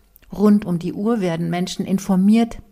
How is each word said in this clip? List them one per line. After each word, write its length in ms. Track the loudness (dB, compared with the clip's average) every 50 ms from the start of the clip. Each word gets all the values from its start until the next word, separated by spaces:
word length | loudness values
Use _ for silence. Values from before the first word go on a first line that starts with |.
| _ _ _ _ _ -14
Rund 320 | -4 2 4 4 4 4 2
um 140 | -2 -4 -4
die 140 | -4 -6
Uhr 280 | -6 -4 -2 -2 -2 -2
werden 300 | -2 -2 -2 -4 -4 -4
Menschen 340 | -4 -4 -4 -6 -6 -8 -4
informiert, 760 | -2 -2 -2 0 0 0 4 4 4 4 4 2 0 -4 -10 -16 _